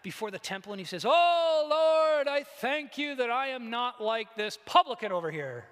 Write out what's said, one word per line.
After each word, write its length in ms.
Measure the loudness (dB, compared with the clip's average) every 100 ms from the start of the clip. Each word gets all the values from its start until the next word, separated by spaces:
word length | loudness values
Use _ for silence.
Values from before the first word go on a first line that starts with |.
before 280 | -14 -10 -8
the 80 | -8
temple 340 | -8 -10 -10
and 60 | -12
he 60 |
says, 200 | -8 -4 2
Oh, 600 | 4 6 4 2 2 2
Lord, 580 | 2 4 4 4 2 2
I 160 | 0 -4 -6
thank 380 | -2 -2 -4 -6
you 180 | -6
that 140 | -2 0
I 180 | 0 -2
am 220 | -6 -6
not 320 | -4 -4 -2
like 340 | -2 -2 -4
this 220 | -6 -6 -6
publican 460 | 2 4 4 -2 -4
over 200 | -2 -4
here. 340 | -6 -8 -10 -14